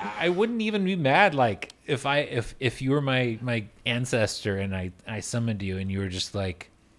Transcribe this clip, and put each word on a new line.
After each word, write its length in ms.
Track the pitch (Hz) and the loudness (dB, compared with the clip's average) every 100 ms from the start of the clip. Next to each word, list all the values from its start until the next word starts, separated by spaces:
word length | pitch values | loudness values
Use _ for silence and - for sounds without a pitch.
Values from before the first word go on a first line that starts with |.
| 202 - | -6 -2
I 100 | 170 | 0
wouldn't 320 | 180 226 233 | 2 0 0
even 220 | 214 208 190 | 0 0 0
be 100 | 190 | 2
mad. 380 | 135 151 202 | 4 6 6
Like, 380 | 147 120 95 - - - | 6 2 2 -8 -12 -4
if 180 | 135 139 | -2 0
I, 140 | 143 | 0
if, 340 | 143 127 110 - | 0 -2 -4 -4
if 220 | 131 - | -4 -2
you 80 | 131 | 0
were 100 | 147 | 2
my, 360 | 139 127 123 110 | 2 2 0 -2
my 240 | 123 117 101 - 127 | -2 -4 -4 -6 -2
ancestor 720 | 120 123 120 107 - 107 98 | -2 0 2 2 0 -2 -2
and 180 | 98 95 | -2 -4
I, 160 | 92 90 - | -6 -8 -10
I 120 | 107 | -8
summoned 400 | - 120 117 104 | -4 -2 -2 -2
you 140 | 98 95 | -4 -4
and 140 | 95 | -2
you 80 | 95 | -2
were 80 | 98 | -2
just 260 | 92 - 101 | -4 -4 -4
like, 340 | 95 87 - _ _ | -4 -6 -12 _ _